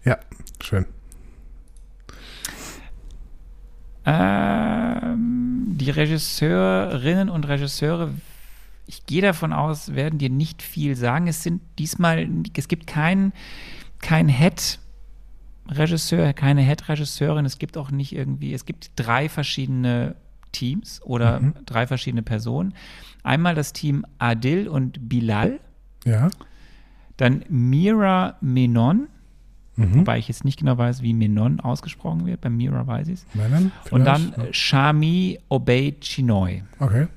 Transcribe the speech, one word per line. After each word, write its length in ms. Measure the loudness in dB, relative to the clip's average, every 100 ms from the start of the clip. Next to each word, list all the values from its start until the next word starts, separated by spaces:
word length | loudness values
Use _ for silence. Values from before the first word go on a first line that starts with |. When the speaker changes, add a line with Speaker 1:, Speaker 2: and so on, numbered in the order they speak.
Speaker 1:
Ja, 140 | 0 0 -4 -16 -16 -14
schön. 240 | -2 0 -2 -6 -18 -20 -20 -20 -20 -20 -20 -20 -20 -20 -20 -20 -20 -14 -12 -12 -16 -16 -16 -16 -16 -16 -18 -18 -20 -20 -20 -20 -18 -6 0
Speaker 2:
Ähm, 1700 | 2 4 2 2 2 2 0 -2 -2 -2 -2 0 0 0 -2 -2 0
die 140 | 0
Regisseurinnen 1400 | 2 2 0 -2 0 2 4 4 2 0 0 2 2 2
und 180 | -2 -2
Regisseure, 640 | -2 -2 -2 -2 0 -4 -6 -12 -20 -18 -18 -20 -20 -18
ich 200 | -16 -4
gehe 160 | 2
davon 300 | 2 2 -2
aus, 420 | 0 -2 -2 -4
werden 240 | -2 -2 0
dir 120 | 0
nicht 320 | 0 -2 -4
viel 320 | -12 -4 -2
sagen. 320 | 0 0 2 0
Es 160 | -2
sind 180 | -2 -4 -6 -8
diesmal, 500 | -6 2 2 2 0 -4 -4 -6
es 120 | -2
gibt 180 | -4 -2
keinen, 460 | 0 2 4 2 -2 -14 -16 -14 -14 -14 -12
kein 280 | 2 4 6
Head-Regisseur, 2000 | 6 4 4 -6 -6 -12 -18 -18 -18 -20 -20 -20 -20 -8 0 2 2 0 2 2
keine 280 | 2 4 6
Head-Regisseurin. 840 | 4 2 -2 -4 -4 -2 0 2 0
Es 120 | -4
gibt 180 | -10 -8
auch 120 | -6
nicht 240 | -4 -4
irgendwie, 380 | -6 -4 -4 -6
es 100 | -8 -8
gibt 240 | -14 -12 -8
drei 320 | 0 0 0
verschiedene 840 | -4 -4 -4 -2 0 0 0 -2 -6 -18 -20 -14
Teams 500 | -6 -4 -4 -6 -16
oder 380 | -6 2 2 4
Speaker 1:
Mhm. 140 | 0 -2 -6
Speaker 2:
drei 200 | -4 -2
verschiedene 360 | -2 -2 -4
Personen. 520 | -2 -4 -2 -4 -4 -6 -18 -20 -20 -12
Einmal 320 | -2 2 2
das 180 | 0 -4
Team 320 | -4 -2 -2 -4 -2
Adil 500 | 0 0 2 0 0
und 400 | -2 -2 -4 -2
Bilal. 520 | 0 2 2 2 0 -12 -20 -20 -6
Speaker 1:
Ja. 240 | 0 2 2 0 -18 -20 -20 -20 -20 -20 -20 0
Speaker 2:
Dann 280 | 2 2 0
Mira 880 | 0 4 4 4 4 4 4 0 -2
Menon, 680 | 0 2 4 6 6 4 0 -12 -20 -20 -20 -20 -12 0
Speaker 1:
Mhm. 240 | 4 6
Speaker 2:
wobei 180 | 6 2
ich 100 | -2
jetzt 160 | -4
nicht 140 | -2 0
genau 180 | 2 2
weiß, 240 | 2 0
wie 100 | 0
Menon 440 | 2 4 4 2 2
ausgesprochen 640 | -2 -4 -6 -8 -4 -2 -2
wird. 140 | -4
Bei 100 | -2
Mira 360 | -2 0 -2 -2
weiß 220 | -4 -4
ich's. 160 | -6 -6
Speaker 1:
Menon, 380 | -2 0 2 2 -2 0
Speaker 2:
Und 140 | 4
dann 280 | 6 4 2
Speaker 1:
vielleicht, 120 | -4 -4
ja. 60 |
Speaker 2:
Shami 840 | -2 2 4 4 4 4 2 0 -2 -2
Obey 480 | 0 4 2 2 -4
Chinoy. 600 | -10 0 2 4 2 -2 -10 -2
Speaker 1:
Okay. 300 | 0 2 0